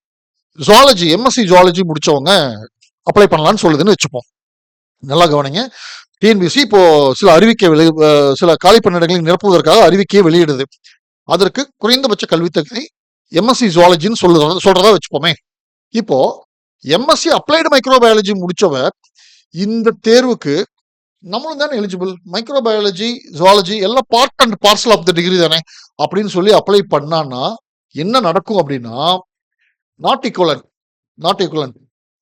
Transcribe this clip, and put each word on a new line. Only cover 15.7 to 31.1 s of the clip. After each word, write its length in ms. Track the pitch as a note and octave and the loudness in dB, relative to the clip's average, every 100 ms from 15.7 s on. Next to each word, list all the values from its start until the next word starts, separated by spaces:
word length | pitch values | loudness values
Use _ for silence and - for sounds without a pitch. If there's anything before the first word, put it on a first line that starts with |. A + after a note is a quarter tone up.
| _ _ | _ _
இப்போ 580 | A3+ A3 C3+ - - _ _ _ _ | -8 -4 -2 -2 -4 _ _ _ _
எம் 280 | C3 E3+ D4 | -4 -2 0
எஸ் 120 | C#4+ | -2
சி 100 | E4+ | 0
அப்ளைடு 480 | A3+ - D#4+ D#4 C#4 | -2 0 -2 0 0
மைக்ரோபயாலஜி 560 | C4 B3+ A#3 G#3+ G3 | 2 2 4 2 -2
முடிச்சவ 560 | G3+ F3 E3+ F3+ C3 D3+ - _ _ _ _ _ | -6 -8 -2 -2 0 -4 -6 _ _ _ _ _
இந்த 400 | D#3+ G3+ A3+ A3+ - A3 | -8 -6 -4 -4 -2 0
தேர்வுக்கு 560 | A#3+ C4 G#3+ D3 D3+ - _ _ _ _ _ | 2 2 -4 -4 -6 -6 _ _ _ _ _
நம்மளும் 400 | E3+ G#3+ D#4 C#4+ | -14 -12 -10 -8
தானே 220 | D4 A#3+ | -6 -6
எலிஜிபிள். 340 | G3+ F#3 F#3 F3+ E3+ | -8 -8 -10 -10 -12
மைக்ரோபயாலஜி, 840 | G3 A#3 C#4 A3+ A3 G3+ F3+ A3+ A#3+ - | -12 -6 -6 -4 -4 -4 -4 -8 -10 -14
ஜுவாலஜி 440 | D3+ F#3 G#3 F3+ G#3+ | 0 2 2 0 -4
எல்லாம் 320 | F#3+ C4 - | -4 -4 -2
part 340 | A#3 C4+ - | -2 -2 -2
and 100 | B3 G3+ G3+ | -4 0 0
parcel 260 | G#3 A#3+ | 0 0
of 160 | G3 E3+ | 0 0
the 40 | |
degree 280 | E3+ F3 F#3 | -2 -2 0
தானே 200 | D#3+ D#3+ - - - - | 0 -2 -6 -18 -18 -8
அப்படின்னு 240 | D3 F#3+ G#3 | -4 -4 -4
சொல்லி 240 | F3 G3+ | -2 2
அப்ளை 300 | F3+ - G3+ G3 | 2 2 0 0
பண்ணான்னா 640 | D3+ D3 E3 C#3+ B2 E3 A3+ _ _ _ | -4 -2 -6 -6 -6 -8 -10 _ _ _
என்ன 260 | C3+ F3+ B3+ | -10 -4 -2
நடக்கும் 380 | F3+ F#3 - G3+ | -2 -2 -2 -4
அப்படின்னா, 600 | C#3+ C3+ A#2 A#2+ E3 F#3 - _ _ _ _ _ _ _ | -4 -8 -10 -6 -4 -4 -8 _ _ _ _ _ _ _
not 240 | E3+ B3 A#3+ | -4 -4 -4
equivalent, 360 | - E3 B2+ - _ _ _ _ | -2 -2 -2 -10 _ _ _ _